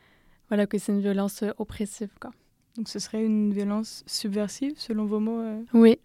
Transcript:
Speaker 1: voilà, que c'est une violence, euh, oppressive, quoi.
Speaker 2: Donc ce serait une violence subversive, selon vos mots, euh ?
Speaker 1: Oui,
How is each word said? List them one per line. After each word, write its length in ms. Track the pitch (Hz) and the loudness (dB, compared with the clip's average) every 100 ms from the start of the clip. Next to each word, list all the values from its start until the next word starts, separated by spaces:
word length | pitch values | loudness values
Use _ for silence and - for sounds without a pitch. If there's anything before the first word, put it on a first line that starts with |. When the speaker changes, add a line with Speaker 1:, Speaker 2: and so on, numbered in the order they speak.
| _ _ _ _ _ | _ _ _ _ _
Speaker 1:
voilà, 180 | 208 202 | 0 0
que 120 | 202 | -2
c'est 140 | - | -2
une 100 | 202 | 0
violence, 420 | 202 196 196 - | 0 0 -2 -4
euh, 80 | 208 - | -6 -6
oppressive, 520 | 214 - 202 - 202 - | -10 -8 -8 -8 -12 -12
quoi. 120 | 247 - _ _ _ - | -18 -18 _ _ _ -12
Speaker 2:
Donc 100 | 214 | -10
ce 120 | 202 | -10
serait 240 | - 220 220 | -6 -2 0
une 280 | 214 208 | 2 2
violence 500 | 202 202 214 226 - - | 0 -2 -2 -4 -12 -10
subversive, 640 | - 208 202 208 - 277 302 | -6 -4 -2 -4 -4 -6 -6
selon 280 | - 214 208 | -6 -4 0
vos 140 | 214 | 0
mots, 220 | 220 233 | -2 -2
euh ? 200 | 226 214 233 | -6 -8 2
Speaker 1:
Oui, 260 | 233 226 233 | 8 10 8